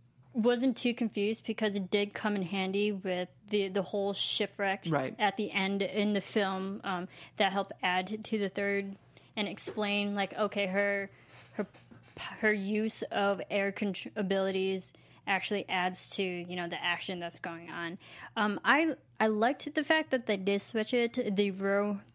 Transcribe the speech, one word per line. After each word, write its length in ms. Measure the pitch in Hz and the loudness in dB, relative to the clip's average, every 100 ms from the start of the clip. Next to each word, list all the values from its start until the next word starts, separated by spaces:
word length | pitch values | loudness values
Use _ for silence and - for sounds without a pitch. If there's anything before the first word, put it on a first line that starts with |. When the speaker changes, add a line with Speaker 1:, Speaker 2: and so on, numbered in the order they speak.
| - _ - | -20 _ -8
Speaker 1:
wasn't 440 | 254 220 240 262 240 | 0 4 4 2 2
too 160 | 247 | 0
confused 500 | 233 226 214 202 226 - | 2 0 0 0 0 -4
because 280 | 214 214 202 | -2 0 0
it 140 | 185 | 0
did 240 | 208 208 | 0 0
come 220 | - 214 208 | -2 0 0
in 80 | |
handy 480 | 175 196 190 196 208 | 0 0 0 2 0
with 380 | 202 190 180 180 - - | 0 -2 -2 -4 -10 -2
the, 200 | 208 196 | 0 0
the 120 | 196 | 0
whole 320 | 180 208 196 | -2 0 0
shipwreck 680 | 196 - - 202 - 202 196 - | 0 0 0 -2 0 0 0 2
Speaker 2:
Right. 280 | 151 131 - | 2 2 2
Speaker 1:
at 200 | 214 196 | 2 2
the 140 | 208 | -2
end 300 | 202 190 196 | 0 0 2
in 320 | 196 214 208 | 0 2 2
the 80 | 208 | 2
film, 600 | - 220 196 190 190 196 | 0 0 2 0 -4 -6
um, 240 | - 185 185 - - - | -4 -4 -4 -10 -12 0
that 140 | 196 | 2
helped 200 | 196 196 - | 2 -2 -2
add 420 | 185 180 185 220 220 | 0 0 0 -6 -4
to 120 | 220 | -2
the 120 | 196 | -2
third 460 | 202 202 202 196 196 - - - - | -2 -2 -2 -4 -10 -18 -20 -10 -4
and 120 | 202 | -4
explain, 640 | 208 - - 208 208 202 | -4 -4 -2 -2 0 0
like, 240 | 202 196 - | 0 -2 0
okay, 300 | 208 202 202 | -2 0 0
her, 420 | 190 202 202 196 - - - - | 2 0 0 -4 -12 -20 -20 -10
her, 120 | - 202 - - - - - - 190 | -8 -8 -10 -20 -20 -20 -12 -12 0
her 140 | 220 | 2
use 480 | 214 196 214 220 - | 2 2 0 0 -2
of 380 | - 208 202 196 - | -2 0 2 0 -2
air 220 | 202 196 | -2 0
contr-, 400 | 196 208 185 - - | -2 -4 -4 -6 -4
abilities 760 | 196 190 190 190 190 190 180 - - - - | 0 2 2 0 0 -2 -6 -16 -20 -10 -2
actually 420 | 190 - 202 - | -2 0 -2 -2
adds 420 | 190 180 185 - | -2 0 -2 -6
to, 120 | - | -2
you 320 | 190 175 175 180 | -2 -4 -6 -6
know, 120 | 170 | -4
the 120 | 170 | -4
action 360 | 175 175 - 185 | -2 -2 -4 -6
that's 200 | 170 - | -6 -8
going 300 | 175 165 170 | -10 -10 -10
on. 280 | 160 170 185 - - - - | -8 -8 -8 -14 -18 -8 -2
Um, 240 | 214 202 | 0 2
I, 300 | 190 269 330 - - - | 4 4 4 0 -6 2
I 80 | 220 | 2
liked 460 | 214 226 285 - 311 | 4 2 2 -2 -2
the 80 | |
fact 280 | 294 320 311 | 2 2 2
that 140 | 262 233 | -2 0
they 120 | 202 | 0
did 240 | 190 202 | 2 0
switch 320 | - 226 214 | 0 -2 0
it 200 | 247 233 | 2 2
to 160 | 240 220 | 0 0
the 200 | 196 202 | 2 2
ro-, 480 | 190 196 202 208 202 - | 0 2 2 2 -2 -8